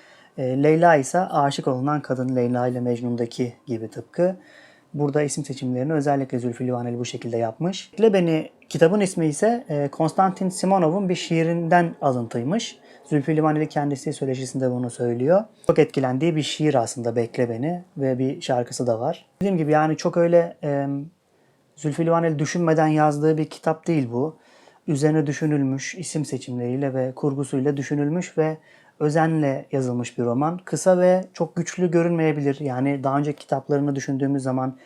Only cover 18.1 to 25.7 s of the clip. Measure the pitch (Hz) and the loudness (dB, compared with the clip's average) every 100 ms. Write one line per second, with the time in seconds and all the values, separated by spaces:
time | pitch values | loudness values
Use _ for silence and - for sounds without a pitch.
18.1 | 127 131 - - 123 120 - 120 113 135 | 0 -2 -2 -2 -2 -2 -2 -2 0 -2
19.1 | 175 _ - 196 180 151 151 156 156 175 | -6 _ -4 0 0 2 2 2 0 -2
20.1 | 175 170 170 170 - 151 143 139 139 156 | 2 4 4 4 -2 -4 -2 -2 -4 -8
21.1 | - _ _ _ _ _ _ 151 143 165 | -16 _ _ _ _ _ _ -4 0 2
22.1 | 165 165 151 151 175 170 160 156 151 151 | 2 2 0 -2 0 2 4 4 4 2
23.1 | 147 156 156 151 - 160 160 - 160 120 | 4 2 2 -2 -4 -4 -2 0 0 0
24.1 | 120 156 156 _ _ - _ - 143 156 | -2 -4 -6 _ _ -20 _ -4 0 2
25.1 | 156 151 135 156 147 135 | 2 0 -2 0 2 0